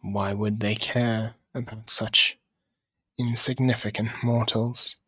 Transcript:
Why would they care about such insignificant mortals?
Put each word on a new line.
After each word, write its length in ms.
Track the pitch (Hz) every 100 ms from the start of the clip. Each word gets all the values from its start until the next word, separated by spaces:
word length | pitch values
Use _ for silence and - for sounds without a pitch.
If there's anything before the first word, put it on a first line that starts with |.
Why 300 | 101 101 98
would 280 | 101 107 104
they 140 | 104
care 600 | 107 - - 120 113 110 - _
about 360 | - 117 110 113
such 480 | - 110 - - - _ _ _ _ _ _ _ _
insignificant 1040 | 120 117 - 127 127 113 104 104 110 -
mortals? 720 | 120 117 110 113 117 120 - -